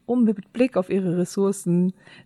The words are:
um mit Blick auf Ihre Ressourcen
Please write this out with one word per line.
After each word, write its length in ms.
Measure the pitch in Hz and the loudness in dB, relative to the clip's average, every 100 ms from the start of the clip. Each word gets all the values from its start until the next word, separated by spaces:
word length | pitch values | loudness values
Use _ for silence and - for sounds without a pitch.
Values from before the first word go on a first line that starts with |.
| - | -4
um 180 | 247 | 0
mit 280 | 220 202 - | 2 0 -8
Blick 240 | 233 262 - | -2 0 0
auf 120 | 185 | -2
Ihre 300 | 196 185 175 | -2 0 0
Ressourcen 760 | 180 - 196 202 175 175 180 - - - | -2 0 -2 -2 0 0 0 -2 -16 -20